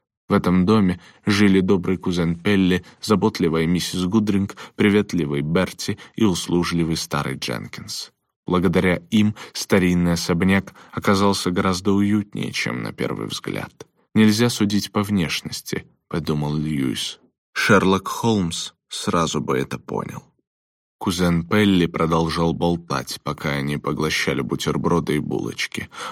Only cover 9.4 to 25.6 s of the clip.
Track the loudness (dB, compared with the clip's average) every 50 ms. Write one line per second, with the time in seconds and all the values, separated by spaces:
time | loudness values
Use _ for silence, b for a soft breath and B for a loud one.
9.4 | B B B -12 -2 2 2 4 4 4 2 2 2 2 0 0 0 -2 0 2
10.4 | 2 2 2 2 0 -4 B B B B B -4 0 0 2 4 2 2 2 0
11.4 | -2 -2 -2 0 0 0 -2 0 0 0 2 2 2 2 2 0 0 -2 -6 -6
12.4 | -6 -6 -6 -6 -6 -4 -6 -6 -6 -8 -6 -6 -6 -6 -4 -6 -6 -8 -8 -8
13.4 | -8 -8 -6 -6 -8 -10 -14 _ -20 -20 _ _ _ _ _ 4 6 6 6 4
14.4 | 2 2 2 2 0 2 2 0 -2 -2 -2 -4 -2 0 0 0 0 0 -2 -6
15.4 | -6 -8 -10 -10 -8 -8 -8 -8 -8 -10 _ _ _ _ -6 -6 -2 -2 -2 -2
16.4 | 0 -2 -2 -2 -2 -2 -2 -2 -2 -2 -2 -4 -6 -8 -10 -12 _ _ _ _
17.4 | _ _ _ -2 2 4 4 6 6 4 2 2 0 -4 -6 -2 0 0 2 2
18.4 | 0 -2 -4 -6 -8 -10 -12 _ _ _ -12 -8 -6 -2 0 0 0 0 -2 -4
19.4 | -2 -2 -2 -2 -2 -4 -8 -10 -10 -8 -8 -6 -6 -8 -10 -12 -16 _ _ _
20.4 | _ _ _ _ _ _ _ _ _ _ _ _ -4 -4 0 2 2 2 2 0
21.4 | 0 0 2 4 4 4 4 4 2 2 0 0 0 2 2 2 0 0 0 0
22.4 | 0 0 0 0 0 0 0 0 -2 -6 -6 -6 -6 -8 -12 -10 -8 -8 -8 -4
23.4 | -4 -4 -4 -2 -2 -4 -4 -4 -4 -4 -4 -2 -2 -2 -2 -2 -2 -2 -2 -2
24.4 | -4 -4 -4 -4 -2 -2 -2 -2 0 0 0 0 0 0 -2 -2 -2 -2 -4 -4
25.4 | -4 -6 -6 -8